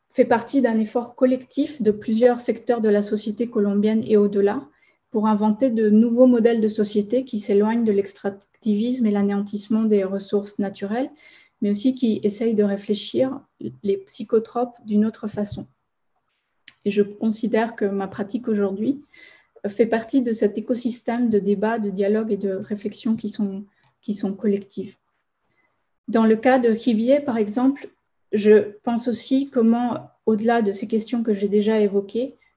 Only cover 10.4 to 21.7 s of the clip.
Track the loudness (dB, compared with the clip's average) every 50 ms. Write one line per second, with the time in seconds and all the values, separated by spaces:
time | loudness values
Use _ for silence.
10.4 | -4 -4 -6 -6 -6 -6 -6 -8 -8 -6 -4 -4 -4 -6 -8 _ _ -20 -20 -20
11.4 | _ _ _ _ -2 -2 -2 0 0 0 0 2 0 0 0 0 0 -2 -2 0
12.4 | -2 0 2 2 2 2 0 -2 -2 -4 -4 -4 -4 -4 0 0 0 0 -2 -8
13.4 | -14 _ _ _ -12 -12 -12 -8 -4 -4 -4 -2 -4 -12 -12 -12 -6 0 0 0
14.4 | 0 -2 -4 -4 -4 -4 -6 -16 -8 -2 2 2 2 2 -2 -6 -12 -10 -6 -6
15.4 | -6 -6 -6 -12 -14 -16 _ _ _ _ _ _ _ _ _ _ _ _ _ _
16.4 | _ _ _ _ _ -20 _ _ _ -2 0 0 0 0 -2 -4 -4 -4 -2 -2
17.4 | -4 0 0 0 0 0 -2 -4 -4 -4 -2 -4 -6 -6 -6 -8 -10 -6 -6 -8
18.4 | -4 -2 -2 0 0 -2 -2 -2 -2 -2 -2 -4 -8 _ _ -20 -20 -20 -20 _
19.4 | _ _ _ -10 -10 -10 0 0 2 2 2 -2 -2 0 -2 0 0 0 -2 0
20.4 | 0 0 0 -2 -4 -4 -4 -4 -2 -6 -6 -6 -6 -6 -2 -2 0 2 0 0
21.4 | 2 0 0 0 0 -2